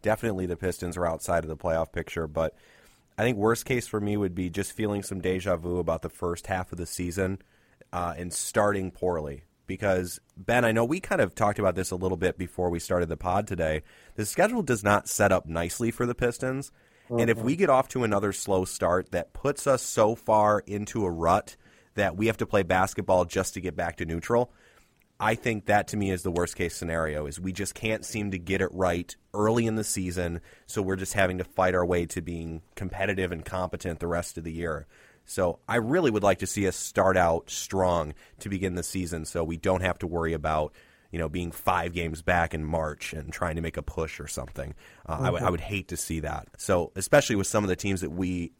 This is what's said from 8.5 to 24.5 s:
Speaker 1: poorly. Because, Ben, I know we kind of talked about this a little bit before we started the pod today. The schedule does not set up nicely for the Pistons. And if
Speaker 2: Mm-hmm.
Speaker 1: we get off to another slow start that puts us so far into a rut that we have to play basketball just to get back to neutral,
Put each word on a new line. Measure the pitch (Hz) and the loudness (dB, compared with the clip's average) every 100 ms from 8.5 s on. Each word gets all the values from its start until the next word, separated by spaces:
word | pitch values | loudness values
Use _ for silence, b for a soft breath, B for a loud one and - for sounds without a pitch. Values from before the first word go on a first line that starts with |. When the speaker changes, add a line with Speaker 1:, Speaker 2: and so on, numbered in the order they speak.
| 117 104 101 92 | 2 4 2 -4
Speaker 1:
poorly. | - 92 85 73 69 _ _ - | -2 -2 -2 -4 -10 _ _ -12
Because, | 92 104 92 90 - _ - | -2 2 2 0 -8 _ -10
Ben, | 95 120 | 0 4
I | 120 | 4
know | 113 | 4
we | 117 175 | 2 0
kind | - 185 | -2 0
of | 101 | 0
talked | - 104 104 | 2 0 4
about | 101 | 2
this | 90 92 | 2 -4
a | 92 | -2
little | 92 90 | -2 2
bit | 90 - | 0 0
before | 90 - 90 | -8 -2 -2
we | 85 | -2
started | - 90 85 | 0 0 0
the | 80 | -2
pod | 90 95 107 | 0 0 0
today. | 87 80 78 B B B | -2 0 0 B B B
The | - | -6
schedule | 104 - 214 240 | -4 2 2 2
does | 160 113 | 0 2
not | 101 104 - | 4 4 2
set | - 101 | 2 4
up | 92 - | 4 0
nicely | 82 85 - 117 | -4 -2 -2 -2
for | - 123 | 0 -2
the | |
Pistons. | 120 123 - 131 131 135 b b b b | 0 -2 0 -4 -4 -8 b b b b
And | 120 117 | 0 2
if | 113 | 2
Speaker 2:
Mm-hmm. | 117 | 0
Speaker 1:
we | 170 | 2
get | 180 | 6
off | 131 135 | 6 4
to | 127 | 0
another | 117 101 101 | 2 2 2
slow | 98 - 95 | -2 0 2
start | 92 - 87 90 - | 2 0 2 2 0
that | 90 82 | -4 -4
puts | - 139 147 - | -4 -2 0 2
us | 131 | 0
so | - - 107 | 0 4 4
far | 117 - 107 104 104 | 2 2 6 6 4
into | - 104 104 117 | 0 -6 -4 -2
a | 95 | 0
rut | 82 82 98 - - b b b | 2 4 4 2 -20 b b b
that | - 98 85 | 0 0 2
we | 110 | 0
have | 113 | 0
to | 110 | 2
play | 104 | 2
basketball | 87 92 95 - 92 92 | 4 2 2 -2 2 4
just | 87 95 92 | 4 0 -2
to | - | -4
get | 90 82 | -6 -4
back | 85 - | -6 -4
to | 82 | -4
neutral, | 82 - 117 123 | -4 2 2 2